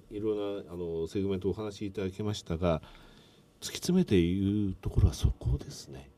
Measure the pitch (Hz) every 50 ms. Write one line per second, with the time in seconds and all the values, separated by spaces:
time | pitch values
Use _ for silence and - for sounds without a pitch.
0 | - - - 104 104 107 107 104 101 101 101 101 - - 87 87 87 85 82 82
1 | 82 82 - 104 95 98 98 92 92 98 90 107 107 104 101 - 107 101 98 107
2 | 98 92 92 - 107 104 104 - - - 85 80 90 90 80 76 - - - -
3 | - - - - - - - - - _ _ _ - - - - - - 175 185
4 | 180 - 110 92 85 85 90 98 98 98 101 107 104 98 92 - - - - -
5 | 101 92 - - - - - - - 117 131 - - - 139 - - - - 67
6 | 67 - -